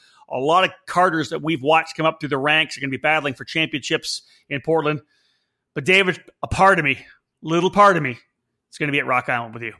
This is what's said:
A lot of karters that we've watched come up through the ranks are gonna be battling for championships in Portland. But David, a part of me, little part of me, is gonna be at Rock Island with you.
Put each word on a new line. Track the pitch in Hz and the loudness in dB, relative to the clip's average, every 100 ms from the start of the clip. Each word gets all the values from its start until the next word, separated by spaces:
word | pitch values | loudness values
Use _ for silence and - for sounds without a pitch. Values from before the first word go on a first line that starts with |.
| _ _ - | _ _ -10
A | 127 | -4
lot | 139 175 185 | 2 4 2
of | - - | -2 -6
karters | 175 185 160 139 | 2 2 2 -4
that | 160 | -6
we've | 151 160 | -4 -2
watched | 135 160 156 - | 2 2 2 -2
come | 160 | -2
up | 160 | -2
through | 147 | -6
the | 139 | -4
ranks | 143 156 160 - | 0 0 0 -6
are | |
gonna | 139 | -8
be | 131 | -4
battling | 151 156 143 | 0 0 -2
for | 127 135 | -8 -8
championships | 165 156 147 - 160 - - _ _ - | -4 -4 -6 -4 -6 -4 -10 _ _ -12
in | 143 | -10
Portland. | - 160 151 151 _ _ _ _ _ _ _ | -2 0 0 -4 _ _ _ _ _ _ _
But | 147 139 | -8 2
David, | 185 185 165 - - | 2 2 -2 -8 -12
a | - | -6
part | - 190 180 | 2 4 4
of | 147 | 2
me, | 131 - _ _ _ | -4 -8 _ _ _
little | 156 170 180 | -4 0 0
part | 190 202 170 | 4 6 4
of | |
me, | 139 | -2
is | 117 _ _ _ _ _ - | -8 _ _ _ _ _ -8
gonna | 147 | -2
be | 143 | -2
at | 127 | 0
Rock | 123 127 | -2 0
Island | 123 117 113 | -6 -6 -12
with | |
you. | 117 - | -12 -14